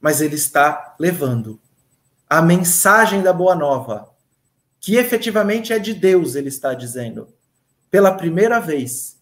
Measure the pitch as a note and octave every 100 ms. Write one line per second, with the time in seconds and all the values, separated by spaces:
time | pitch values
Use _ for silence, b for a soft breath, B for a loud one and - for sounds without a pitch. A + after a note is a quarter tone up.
0 | D3+ C#3+ D3+ D3 - D3 D3 - - _
1 | E3 F3 C#3 A#2+ A2 A2 _ _ _ _
2 | _ _ _ D#3 E3 F3 F3 - G3 G#3+
3 | A3 G3 F#3 E3+ F#3 F3 D3 C3+ A#2+ G#2
4 | G#2+ _ _ _ _ _ _ _ - A3
5 | A#3+ A3+ A#3 G#3+ G3+ A3 A3+ A3+ G3+ G#3+
6 | F#3+ F#3 D#3 C3 C#3 C3+ C#3 B2+ B2 B2+
7 | A#2 A2 A#2 _ _ _ _ _ _ F#3
8 | G3 F#3+ E3 E3 A3 A#3 E3+ D3+ A#2+ -
9 | - -